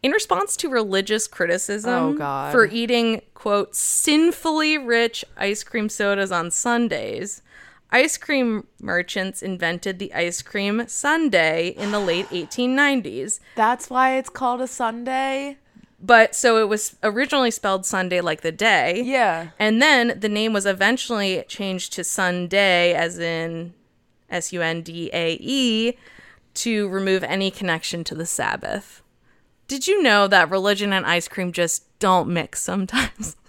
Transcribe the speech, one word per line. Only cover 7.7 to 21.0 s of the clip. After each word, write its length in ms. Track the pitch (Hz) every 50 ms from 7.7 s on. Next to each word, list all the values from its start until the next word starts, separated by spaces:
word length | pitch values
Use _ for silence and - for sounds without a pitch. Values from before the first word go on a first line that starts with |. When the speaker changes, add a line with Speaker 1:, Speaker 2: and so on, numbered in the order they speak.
| - _ _ _
Speaker 1:
ice 280 | - 233 269 320 - -
cream 500 | - - 302 269 254 233 220 208 - _ _ _
merchants 600 | - - 180 175 175 - - 202 185 190 196 -
invented 560 | - 190 185 180 180 165 170 175 - 202 190 180
the 160 | 202 - -
ice 280 | - 170 175 170 -
cream 420 | - - - 208 196 202 208 220 233 233
sundae 800 | - - - 285 311 330 320 294 202 175 160 160 160 165 170 180
in 220 | - - 208 202 208
the 60 | 208
late 260 | 202 180 160 170 196 -
Speaker 2:
<sighs> 40 |
Speaker 1:
eighteen 440 | - 180 160 - - - 247 247 254
nineties. 640 | 277 285 285 277 254 196 139 101 123 135 196 - - - - -
Speaker 2:
That's 340 | - 220 220 247 247 - -
why 280 | 254 254 262 262 262 262
it's 120 | 262 -
called 300 | - - 262 247 247 247
a 80 | 254 247
sundae? 880 | - - 254 226 226 233 240 254 262 262 269 269 269 269 277 285 277 _ _ _ _ - - _ _ _
Speaker 1:
But 360 | 175 190 240 226 226 226 -
so 220 | - - 240 226 220
it 100 | 220 202
was 300 | 214 214 - - - _
originally 480 | - 214 202 233 277 277 302 277 262 233
spelled 340 | 220 - - 202 190 190 185
Sunday 340 | - - 190 185 180 180 180
like 200 | 170 170 160 156
the 100 | - 165
day. 500 | 160 - 208 226 208 170 123 143 175 202 247
Speaker 2:
Yeah. 440 | 240 262 262 240 202 170 165 165 160 - _
Speaker 1:
And 240 | 214 214 220 226
then 380 | 277 311 294 254 233 240 - 185
the 100 | 202 214
name 220 | 208 208 214 220 220
was 120 | 202 196 202
eventually 760 | 190 190 196 208 247 254